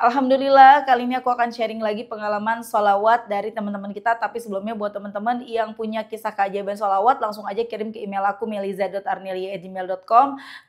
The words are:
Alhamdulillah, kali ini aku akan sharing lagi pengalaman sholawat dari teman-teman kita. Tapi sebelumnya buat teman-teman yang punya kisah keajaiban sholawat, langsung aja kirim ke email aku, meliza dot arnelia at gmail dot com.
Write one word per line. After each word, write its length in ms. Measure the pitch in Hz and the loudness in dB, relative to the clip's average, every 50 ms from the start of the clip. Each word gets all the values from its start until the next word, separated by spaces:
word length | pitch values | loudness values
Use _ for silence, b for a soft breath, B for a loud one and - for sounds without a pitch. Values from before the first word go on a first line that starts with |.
Alhamdulillah, 880 | - 240 240 277 269 254 262 262 269 277 269 269 262 262 277 294 277 277 | 0 2 2 2 2 2 2 2 2 6 8 10 12 12 10 8 6 4
kali 160 | 254 240 247 | 2 2 2
ini 160 | 247 254 254 | 0 -4 -2
aku 80 | 254 247 | -2 -2
akan 240 | 247 247 240 240 233 | 0 0 -2 -2 -2
sharing 320 | 233 226 220 220 220 220 | -4 -4 -4 -4 -4 -4
lagi 240 | 214 214 208 240 - | -4 -4 -4 -8 -10
pengalaman 560 | 233 214 214 208 208 208 208 220 226 233 233 | -10 -8 -4 -4 -4 -2 -2 -2 -4 -4 -4
sholawat 640 | - - 220 208 208 196 202 208 220 233 240 233 202 | -4 0 2 4 4 4 4 4 4 4 4 2 -2
dari 240 | 208 202 202 220 214 | -4 -4 -4 -6 -6
teman-teman 400 | 226 208 208 208 202 196 202 196 | -6 -6 -6 -6 -8 -8 -10 -10
kita. 240 | 202 - - 175 | -4 -2 -2 -2
Tapi 240 | 175 - 202 - 233 | 0 -2 -6 -6 -8
sebelumnya 320 | - 208 196 190 196 220 226 | -8 -6 -8 -6 -6 -6 -6
buat 240 | 214 208 208 202 | -6 -6 -6 -6
teman-teman 480 | 202 196 208 196 208 208 233 247 240 247 | -8 -12 -10 -10 -6 -2 -2 -4 -4 -4
yang 320 | - 226 226 220 220 220 | -6 -4 -4 -4 -4 -6
punya 320 | - 226 214 220 220 220 220 | -8 -8 -6 -6 -6 -8 -8
kisah 240 | - 214 - 214 202 | -10 -8 -8 -6 -2
keajaiban 480 | - 196 196 190 196 202 190 202 208 | -2 -2 -2 -2 -4 -4 -6 -6 -4
sholawat, 400 | 220 202 190 196 196 240 277 269 | -2 0 0 2 4 2 2 2
langsung 240 | 247 214 208 214 202 | 0 -6 -6 -6 -10
aja 240 | 202 202 208 233 233 | -8 -6 -6 -6 -6
kirim 240 | 226 208 220 233 220 | -6 -8 -8 -8 -10
ke 80 | 226 | -12
email 240 | 214 196 196 196 196 | -10 -8 -4 -2 -2
aku, 240 | 202 202 202 226 214 | -2 -2 -4 -6 -6
meliza 400 | 214 202 196 196 196 180 202 185 | -6 -6 -6 -6 -4 -4 -4 -4
dot 160 | 180 202 196 | -4 -6 -6
arnelia 480 | - 190 180 185 190 185 185 185 190 202 | -6 -6 -6 -6 -8 -8 -8 -8 -8 -8
at 80 | 180 | -10
gmail 240 | 170 190 190 190 185 | -12 -12 -10 -8 -8
dot 240 | 180 185 185 - - | -6 -8 -8 -2 2
com. 320 | 220 233 269 277 269 269 B B B B B | 4 4 4 4 0 -8 B B B B B